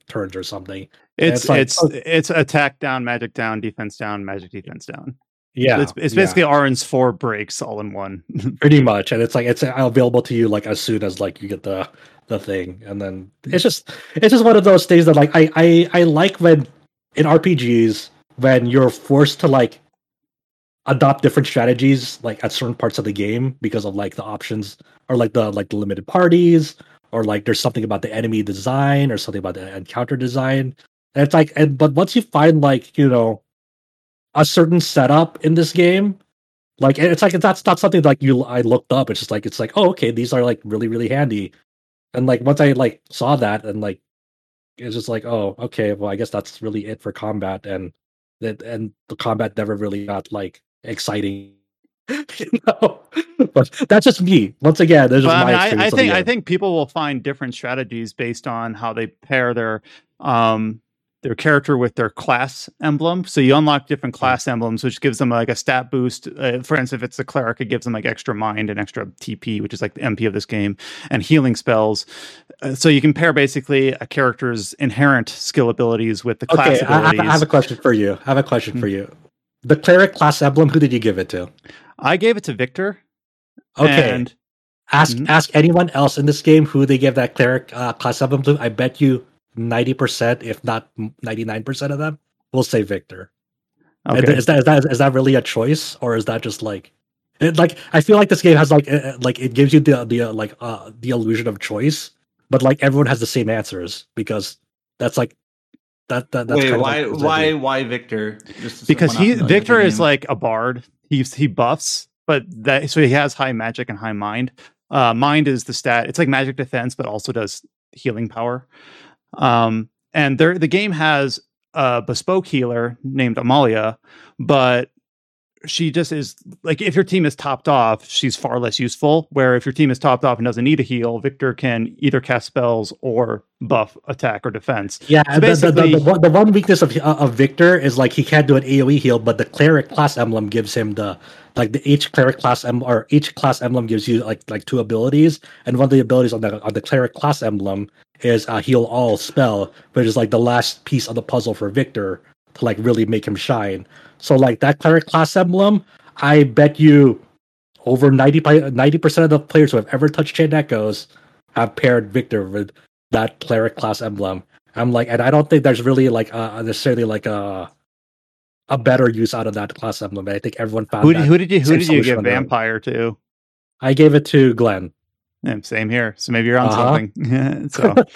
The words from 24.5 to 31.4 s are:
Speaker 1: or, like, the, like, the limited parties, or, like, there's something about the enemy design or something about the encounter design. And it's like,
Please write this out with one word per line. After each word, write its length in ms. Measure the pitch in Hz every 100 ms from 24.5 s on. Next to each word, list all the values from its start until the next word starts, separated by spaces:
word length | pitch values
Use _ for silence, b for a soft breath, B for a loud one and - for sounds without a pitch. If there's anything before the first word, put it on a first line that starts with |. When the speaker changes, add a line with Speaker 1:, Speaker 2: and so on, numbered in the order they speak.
| 107 101 - b b -
Speaker 1:
or, 80 | 123
like, 180 | 113
the, 180 | 120 107
like, 180 | 101 98
the 60 | 104
limited 320 | 98 98 101
parties, 680 | 185 180 170 175 165 151 - b b _
or, 120 | 113
like, 220 | 107 104 110
there's 140 | 107
something 240 | 127 117
about 180 | 110 101
the 100 | -
enemy 300 | 110 113 110
design 720 | 104 95 127 135 139 143 139
or 80 | 107
something 200 | - 98
about 140 | 92
the 220 | 92 95 98
encounter 420 | 95 123 120 135
design. 580 | 127 131 131 135 131 - b _ _
And 100 | 143
it's 100 | 143
like, 200 | 165